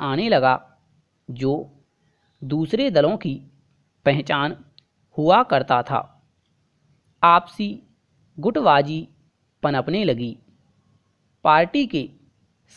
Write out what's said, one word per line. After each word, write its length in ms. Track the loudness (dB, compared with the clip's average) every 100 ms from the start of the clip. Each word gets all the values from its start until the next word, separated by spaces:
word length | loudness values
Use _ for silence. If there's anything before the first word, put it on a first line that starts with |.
आने 260 | -6 -2 0
लगा 260 | 2 2 0 -4 _ _ _ _ _ -16
जो 240 | -6 -4 -4 -6 _ _ _ _ _ _ -16
दूसरे 480 | -6 -4 -2 -2 0
दलों 240 | 2 2 0
की 180 | -6 -8 -14 _ _ _ _ _ 0
पहचान 500 | 0 0 -2 -2 -6 -18 _ _ _ _ -2
हुआ 240 | 2 4
करता 380 | 4 0 0 -2
था। 180 | -2 -6 -6 _ _ _ _ _ _ _ _ _ _ 0
आपसी 460 | 4 4 0 -10 -10 -10 _ _ _ _ _ -6
गुटबाजी 720 | -4 0 4 4 2 -4 -10 _ _ _ _ _
पनपने 400 | -4 -2 -4 -2
लगी। 340 | -2 -2 -6 -12 _ _ _ _ _ _ _ _ _ _ 2
पार्टी 400 | 2 2 -2 -2
के 220 | -4 -8 -14 _ _ _ _ _